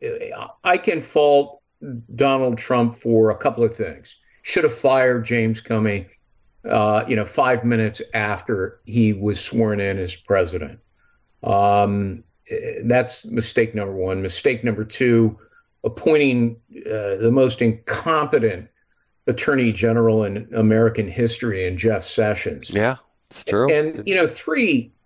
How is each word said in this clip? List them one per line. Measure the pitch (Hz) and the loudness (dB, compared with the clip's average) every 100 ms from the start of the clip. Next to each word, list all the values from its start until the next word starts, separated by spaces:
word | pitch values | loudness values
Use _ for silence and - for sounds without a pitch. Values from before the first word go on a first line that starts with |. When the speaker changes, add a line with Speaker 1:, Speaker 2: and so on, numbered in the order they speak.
| 120 117 - 107 110 - | -10 -8 -10 -12 -14 -6
Speaker 1:
I | 185 185 | 0 0
can | - 165 | 0 -4
fault | - 156 147 143 143 - _ _ 139 120 113 | -2 2 4 4 2 -6 _ _ -14 -14 -8
Donald | 117 139 135 127 113 | 0 2 2 0 -2
Trump | - 123 117 | -2 0 0
for | 117 117 113 110 | 0 2 4 4
a | 101 | 2
couple | - 117 | -2 0
of | 113 | 0
things. | - 95 69 - - _ _ | -2 -8 -10 -20 -20 _ _
Should | - 185 | -6 0
have | 156 | 0
fired | - 135 135 127 123 | 2 2 4 4 2
James | 113 120 113 110 | 0 0 0 -2
Comey, | - 110 107 101 92 _ _ _ _ _ 104 | -2 0 0 -2 -6 _ _ _ _ _ -2
uh, | 107 107 107 - | 0 2 2 0
you | 110 | -2
know, | |
five | 104 - 127 120 | -2 0 2 2
minutes | 117 117 107 - - | 2 0 0 -4 -6
after | 113 104 104 - 104 92 - | -4 -2 -4 -4 -4 -4 -8
he | - 120 110 | -4 0 2
was | 98 104 98 | 2 -2 -4
sworn | - 117 110 104 | -4 -2 0 0
in | 98 95 | -2 -4
as | 90 - | -6 -8
president. | - 98 85 87 76 - _ _ _ _ _ _ | -2 0 0 -4 -10 -14 _ _ _ _ _ _
Um, | - 98 101 101 101 101 98 87 - _ - 110 113 - | -2 2 4 4 2 0 -4 -8 -16 _ -10 -10 -8 -6
that's | 113 123 120 - | 0 2 0 -4
mistake | 110 117 110 - 110 | -6 -6 -2 0 0
number | 110 98 | -2 -6
one. | 95 92 95 | -4 -4 -4
Mistake | 95 - 143 120 | -4 -2 -2 0
number | 120 107 | -2 -4
two, | 110 - 123 117 113 - _ _ _ _ | -6 -2 2 4 4 0 _ _ _ _
appointing, | 120 - 170 156 139 123 117 117 _ - - | -8 -4 2 4 4 2 0 -2 _ -16 -8
uh, | 110 101 95 | -6 -4 0
the | 113 | 2
most | 131 127 - | 4 4 2
incompetent | 117 110 - 117 165 156 147 147 110 92 - _ _ _ _ _ - | 0 0 -4 -4 0 0 2 2 0 -2 -10 _ _ _ _ _ -6
attorney | 120 - 139 120 | -4 0 2 2
general | 92 117 117 113 110 | 2 2 2 4 2
in | 104 101 110 | 0 -4 -6
American | 117 107 110 113 110 101 | 0 2 4 2 0 -4
history | 104 117 - 120 95 90 | -2 -2 -2 -4 -4 -4
in | 92 | -2
Jeff | 110 104 | -2 -2
Sessions. | - - 107 101 90 - - | -2 -2 0 -2 -6 -10 -6
Speaker 2:
Yeah, | 101 113 131 _ _ _ | -2 -2 -2 _ _ _
it's | - | -14
true. | - 101 135 | -2 0 2
Speaker 1:
And, | 151 156 156 143 | 2 0 -4 -2
you | |
know, | 185 160 | 0 0
three, | - - 294 220 135 117 _ | -2 -6 -2 2 0 -2 _